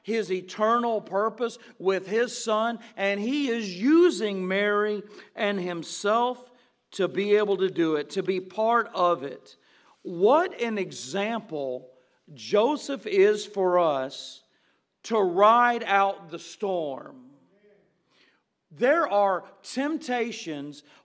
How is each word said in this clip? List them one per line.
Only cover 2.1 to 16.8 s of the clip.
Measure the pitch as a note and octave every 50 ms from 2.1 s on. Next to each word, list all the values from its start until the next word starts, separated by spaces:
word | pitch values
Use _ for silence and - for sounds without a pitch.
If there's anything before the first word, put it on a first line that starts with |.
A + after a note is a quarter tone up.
| G3+ A3+ A#3+ B3 - -
son, | - A3 G#3+ G#3+ A3 A#3 A#3 A3+ - - - -
and | G3 G3 G3+ G3+
he | G3+ A#3 C#4 D4 C#4+ C4+
is | A3+ A#3 A3 G3 F3 F3
using | G3+ C4+ D#4 E4 F4 F4+ B3+ G3 A3 G#3 G3 F#3+ F#3
Mary | F#3 F#3+ G3 G#3 G#3 G#3 G#3 G#3 G#3+ G#3 G3+ G#3 - - - - - -
and | - G#3+ G3+ G3+ G3
himself | F3 F3+ F3 E3+ D#3+ - - - - G3+ G#3+ A#3 A#3+ B3 B3+ B3 - - _ _ _ _ _ _ _ _
to | - - F#3+ E3
be | B2 - G3+ G#3 G#3
able | G#3 G#3+ G3 G3+ F3+
to | F#3+ F#3
do | D3 D#3 E3+ D#3+ D#3
it, | D3 D3 -
to | - G3 F3
be | F3+ G3 F#3
part | F#3 F#3 - - A3 A3+ A#3 A#3 A3 F#3+ -
of | F3 F3+ F3 F3 D3 C3+
it. | C#3 B2 - - - - _ _ _ _ _ _ _ _ _
What | - - F3+ E3+ F#3 G#3+ C4+ D#4 F4+ F#4 - -
an | A#3+ A#3 G#3+ G#3
example | F#3 E3+ C#3+ A#2+ A#2 B2 C#3+ G3 G3+ G#3+ A#3 A3+ A3 - D#3+ D3+ C#3 C3 B2+ C3 - - - _ _ _ _ _ _ - D#3
Joseph | B2+ G#2+ A2 D#3 G#3 A3 C4+ D4+ C4+ - - C#4 A3+ -
is | G#3+ F3 G3+ F#3+ G#3 G#3+ G#3 -
for | - - G3 F#3+ F3+ F3 F3+
us | F3 D#3+ C#3+ C3+ C3 C#3 - - - - - - _ _ _ _ _ _ _ _ _ _ _ _ -
to | - A3+ A3
ride | G3 F3+ E3+ F#3 G3+ G#3+ A3+ A#3+ A#3+ A#3+ A#3+ A#3 A3+
out | G#3 G3 G3 G3 G3 G3 - F3+ E3
the | D#3 E3
storm. | - - - - - G3 F#3+ F3